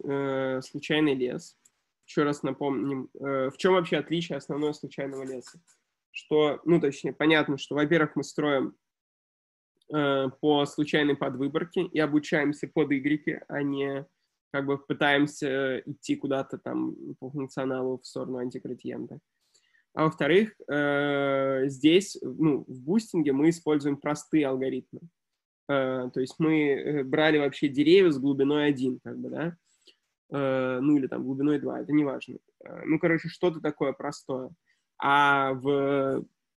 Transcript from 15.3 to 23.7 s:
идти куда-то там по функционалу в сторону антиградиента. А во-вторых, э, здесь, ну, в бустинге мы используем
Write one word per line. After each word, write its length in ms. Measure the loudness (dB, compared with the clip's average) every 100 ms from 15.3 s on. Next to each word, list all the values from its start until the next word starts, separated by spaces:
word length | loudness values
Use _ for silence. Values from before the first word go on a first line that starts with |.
| -2 -4 -2 -2 -4
идти 360 | -8 -10 -6 -4
куда-то 420 | -2 -4 -4 -10
там 380 | -6 -4 -4 -8 -12 -14
по 100 | -12
функционалу 680 | -10 -8 -6 -4 -4 -4 -6
в 60 | -10
сторону 320 | -10 -8 -6
антиградиента. 840 | -8 -8 -12 -12 -10 -10 -12 -14 _ _ _ _ _ _ _
А 120 | -2 0
во-вторых, 480 | 0 4 4 4 -4 -4
э, 1000 | -2 0 0 0 0 2 2 2 2 0
здесь, 500 | 2 6 6 2 -8
ну, 440 | -8 0 2 2 -2
в 140 | -8
бустинге 500 | 0 0 0 0 2
мы 180 | 4 4
используем 480 | 2 0